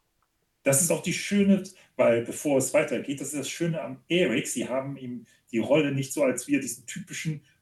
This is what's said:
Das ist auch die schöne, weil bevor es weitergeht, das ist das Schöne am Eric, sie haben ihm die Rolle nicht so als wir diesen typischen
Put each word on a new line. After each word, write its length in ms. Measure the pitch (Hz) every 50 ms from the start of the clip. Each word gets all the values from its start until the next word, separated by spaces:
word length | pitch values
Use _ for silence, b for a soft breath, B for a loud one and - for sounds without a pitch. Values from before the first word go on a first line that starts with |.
| _ _ _ _ _ _ _ _ _ _ _ _ _
Das 180 | - - -
ist 100 | 175 170
auch 100 | 170 156
die 120 | - 180 -
schöne, 500 | - - - 202 202 196 196 196 180 - - b b b b _
weil 260 | - 120 120 117 117 117
bevor 340 | - - - - 151 139
es 160 | 131 131 - -
weitergeht, 460 | 196 - - 127 - - - 143 139
das 80 | 143 127 147
ist 60 | 143
das 100 | 131 -
Schöne 320 | - - 170 170 160 -
am 200 | - - - - _
Eric, 400 | - 165 180 175 - 110 143 -
sie 200 | - - 123 - -
haben 280 | 123 135 135 139 139
ihm 280 | 135 131 123 123 113 b b b b b _
die 80 | - 113
Rolle 320 | 107 123 139 156 147 139 139
nicht 200 | 139 135 - -
so 100 | 156 143
als 240 | 131 127 - -
wir 120 | - 143 135
diesen 240 | 131 117 - - -
typischen 560 | - - - - - 156 - - 160 151 147 - _ _ _